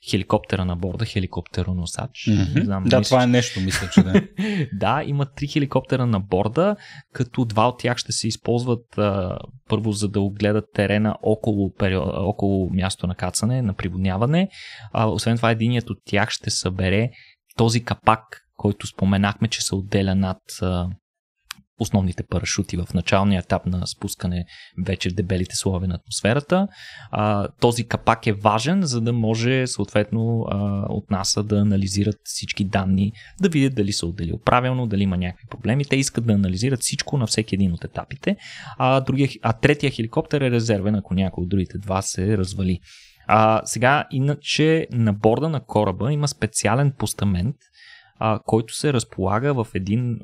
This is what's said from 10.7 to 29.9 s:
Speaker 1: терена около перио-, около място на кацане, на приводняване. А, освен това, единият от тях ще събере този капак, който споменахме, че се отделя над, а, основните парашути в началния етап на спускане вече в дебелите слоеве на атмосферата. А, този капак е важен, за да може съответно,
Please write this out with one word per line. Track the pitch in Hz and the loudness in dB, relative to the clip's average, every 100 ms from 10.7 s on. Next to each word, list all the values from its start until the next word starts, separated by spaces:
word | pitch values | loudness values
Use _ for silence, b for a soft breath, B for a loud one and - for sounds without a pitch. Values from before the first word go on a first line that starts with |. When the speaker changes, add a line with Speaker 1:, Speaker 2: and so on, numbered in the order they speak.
Speaker 1:
терена | - 98 104 107 - | 0 2 2 2 0
около | - 110 - 104 98 | 0 0 0 0 0
перио-, | - 98 92 73 - 95 | 0 0 0 0 -2 -2
около | - 98 98 90 | 0 0 0 0
място | 90 92 - 90 | 0 0 -2 -4
на | |
кацане, | 90 90 - - 127 | -4 -4 -2 0 0
на | 117 | 0
приводняване. | 95 95 92 95 92 120 160 196 B B B B | -2 -4 -2 0 0 2 2 0 B B B B
А, | - 110 | 0 0
освен | 98 117 117 | 0 0 2
това, | 117 | 2
единият | 110 113 123 113 | 2 2 0 -2
от | 101 | -8
тях | - 101 107 | -2 0 0
ще | - - | -2 -6
събере | - 92 92 92 95 120 b b b _ - | -4 -4 -2 0 2 0 b b b _ 0
този | 113 117 | 2 2
капак, | 117 101 - 110 - - _ - | -2 -2 2 2 0 -20 _ -4
който | 104 98 - | -2 -2 -6
споменахме, | - 95 98 101 104 110 | -2 2 2 2 0 -2
че | - | -2
се | - | -4
отделя | 98 95 101 98 | -4 -2 0 2
над, | 95 95 92 - - | 2 0 -2 -10 -6
а, | 92 90 90 92 _ _ _ _ - - _ - | -2 -2 -4 -8 _ _ _ _ -20 -20 _ -6
основните | 113 104 95 - | -2 0 0 -2
парашути | - 90 - - 98 87 | -4 -4 -2 -2 -2 -4
в | 87 | -2
началния | 92 85 98 101 95 | -2 2 2 4 2
етап | - 92 - | 0 -2 0
на | 90 90 | -2 -4
спускане | - 101 - 92 90 85 B B B 90 | -6 -10 -6 -4 -4 -6 B B B -4
вече | 95 95 | -2 -2
в | |
дебелите | 90 90 92 92 - | -2 -2 -2 -2 -4
слоеве | 101 92 92 | -2 -2 -2
на | |
атмосферата. | 87 - - - 127 - 180 202 B B B B | -4 -8 -2 0 0 2 0 0 B B B B
А, | - 107 104 98 - | -2 0 0 -2 0
този | 120 117 | 2 2
капак | 107 110 - 113 - | -2 -2 2 0 0
е | |
важен, | 104 107 107 123 190 | 2 2 2 2 0
за | 170 123 | 0 0
да | 113 | 0
може | 120 110 113 117 131 127 | 0 0 0 2 0 0
съответно, | - 101 | -4 -2